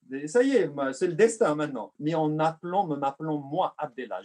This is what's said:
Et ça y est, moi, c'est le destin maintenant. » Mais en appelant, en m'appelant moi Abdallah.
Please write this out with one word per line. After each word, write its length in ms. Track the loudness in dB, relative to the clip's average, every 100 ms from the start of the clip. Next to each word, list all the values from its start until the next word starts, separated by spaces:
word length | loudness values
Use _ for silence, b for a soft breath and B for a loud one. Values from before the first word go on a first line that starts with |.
| -12
Et 160 | -10 0
ça 160 | 2
y 120 | 4 4
est, 120 | 2
moi, 260 | -2 -4
c'est 140 | 0 -2
le 60 |
destin 420 | 4 2 4 2 2
maintenant. » 380 | -2 -4 -10 -6
Mais 140 | -2
en 260 | 2 2 2
appelant, 500 | 0 0 -4 -2 0
en 80 | -2
m'appelant 420 | -2 -4 -4 -4
moi 340 | -4 -2 -2 -4
Abdallah. 440 | -10 -8 -10 -10